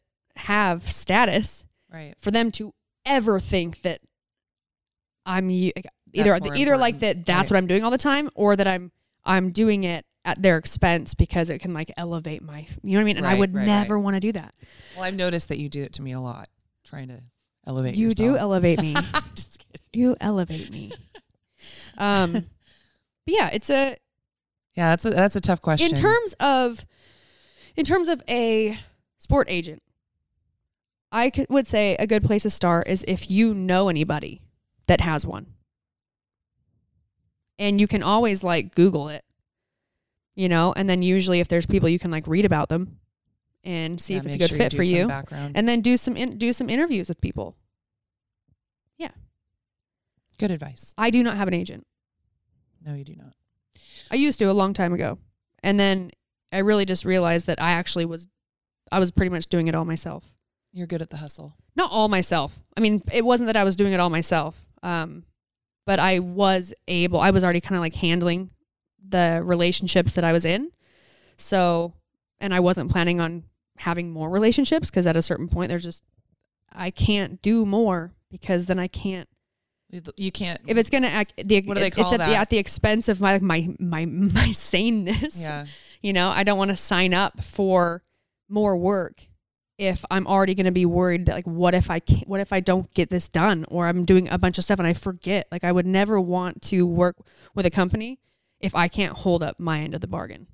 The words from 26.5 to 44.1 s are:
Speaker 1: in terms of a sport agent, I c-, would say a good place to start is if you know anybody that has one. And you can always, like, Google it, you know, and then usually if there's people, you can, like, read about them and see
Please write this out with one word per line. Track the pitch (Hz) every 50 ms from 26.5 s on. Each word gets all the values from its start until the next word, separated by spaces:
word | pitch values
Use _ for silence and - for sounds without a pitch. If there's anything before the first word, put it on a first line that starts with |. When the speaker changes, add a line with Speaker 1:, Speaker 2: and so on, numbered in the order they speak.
| 269 262 254 240 233 - - - _ _ _ _ _ _ _ _ _ _ _ _ _ _ - - -
Speaker 1:
in | - 311
terms | - 349 381 349 320
of | 330 247 - -
a | 240 240 233 226 220 220 220 214 214 214 - - _ _ _ _ _ _
sport | - - - 285 - -
agent, | 180 175 165 165 156 - _ _ _ _ _ _ _ _ _ _ _ _ _ _ _ _ _ _ _ _ _ _ _ _ _ _ -
I | 226 240 262 -
c-, | - 269 -
would | 262 277 247
say | - - 214 208 202 185 -
a | 214
good | 208 220 214 208
place | - 214 208 -
to | 214
start | - - - 175 170 170 - -
is | 190 185 -
if | - 185 180 - -
you | 190 202 226 226 208
know | 196 185 185 180 185 196 196
anybody | 170 147 156 156 156 151 139 - - - - _ _ _ _ _ _ _ _
that | - 175 160 -
has | 170 156 147 -
one. | 170 - 101 - - - _ _ _ _ _ _ _ _ _ _ _ _ _ _ _ _ _ _ _ _ _ _ _ _ _ _ _ _ _ _ _ _ _ _ _ _ _ _ _ _ -
And | 202 202 202 202
you | 208
can | 202 - 202 160
always, | 165 208 226 240 220 196 190 190
like, | 180 170 165 113 - -
Google | - 175 190 170 151 139 151
it, | 151 139 - _ _ _ _ _ _ _ _ _ _ _ _ _ _ _ _ _ _ _ _ _ -
you | 190 185 180
know, | 170 165 165 185 -
and | - 196 196
then | 180 180 180
usually | 185 185 190 180 185 180 175
if | 175 -
there's | 175 170 165
people, | - - 190 - 160
you | 170 180
can, | - 175
like, | 160 156 156
read | 160 160 185 208
about | 190 175 151 156 -
them | 156 170 180 - - - _ _ _ _ _ _ _ _ _ _ _ _ -
and | 180 175 165 160 160 175 170
see | - -